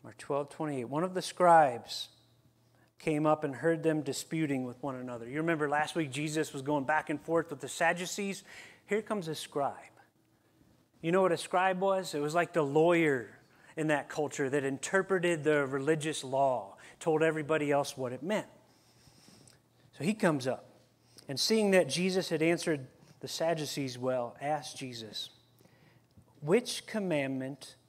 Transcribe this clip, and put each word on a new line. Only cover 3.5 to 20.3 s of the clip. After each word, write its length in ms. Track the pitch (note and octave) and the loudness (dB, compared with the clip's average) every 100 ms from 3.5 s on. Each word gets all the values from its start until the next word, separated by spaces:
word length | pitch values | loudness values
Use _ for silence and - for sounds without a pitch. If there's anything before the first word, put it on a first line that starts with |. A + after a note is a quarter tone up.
heard 280 | B2 D#3+ E3 | -2 0 2
them 200 | D#3 D#3 | 2 0
disputing 640 | C3+ B2+ - D#3+ D#3 C#3 | -2 -8 -6 -2 0 -2
with 180 | B2+ A#2+ | -4 -8
one 140 | C#3+ B2+ | -8 -8
another. 300 | B2+ A#2+ A#2 | -10 -10 -8
You 120 | C#3+ | -4
remember 280 | E3 E3 D3 | 0 0 0
last 280 | D3 D3+ | 0 0
week 160 | F3 D3+ | -2 -4
Jesus 420 | B2+ D#3 D#3 D3+ | -4 -4 -2 -4
was 80 | C#3+ | -4
going 240 | C3+ D3 | -2 -2
back 240 | C3 D#3 D3+ | 0 -2 -2
and 100 | D3 | -8
forth 300 | - E3 D#3+ | 0 -2 -2
with 120 | C#3 | -10
the 80 | C3 | -10
Sadducees. 760 | - E3+ F3 F3+ - G3 F#3 - - - - | 0 0 0 -4 -6 -6 -8 -14 -20 -20 -20
Here 160 | - G#3 | -4 -4
comes 260 | G#3+ G#3+ D#3+ | -2 -6 -4
a 80 | |
scribe. 400 | D3 - D3 C3+ F#2+ - _ _ _ _ _ _ _ _ _ _ _ | -8 -6 -4 -4 -6 -20 _ _ _ _ _ _ _ _ _ _ _
You 100 | E3 | 0
know 120 | F#3 | 4
what 100 | F#3+ | 4
a 60 | E3 | 2
scribe 420 | - F3+ F#3+ F#3 | 0 2 2 2
was? 340 | G3 F#3+ E3+ | 0 0 -2
It 60 | D3+ | -4
was 140 | D3 | 0
like 180 | E3 E3+ | 0 2
the 100 | E3+ | 2
lawyer 680 | C#3+ D3 E3+ F3 D#3 C3+ G#2 - _ _ - - | 2 4 6 6 4 2 -4 -16 _ _ -14 -4
in 80 | D#3 | 0
that 240 | D3 - | 0 0
culture 400 | - C#3+ - C3+ | -4 -4 -2 0
that 140 | D3 | 0
interpreted 760 | C3+ C3+ - F#3+ F#3 F#3+ F3 E3+ | 0 -4 0 0 2 0 2 0
the 220 | D3 D3+ | 2 2
religious 580 | C3+ C#3 C3+ D#3 D#3 D3 | 2 -2 0 0 0 -6
law, 540 | C3 C3+ C#3 B2 G2 - - - | -2 2 2 2 -4 -16 -20 -6
told 240 | E3+ D#3 | 0 4
everybody 480 | D#3+ D#3 C#3+ D#3 D3 | 2 2 0 0 2
else 260 | C#3+ C#3 - | 2 0 -4
what 160 | B2+ | -6
it 100 | B2 | -6
meant. 260 | D#3 G#3 - - _ _ _ _ - _ - - - _ _ _ _ - | -2 -4 -4 -18 _ _ _ _ -20 _ -20 -20 -20 _ _ _ _ -4
So 80 | |
he 80 | D3+ | -2
comes 340 | G#3+ F#3+ | 2 2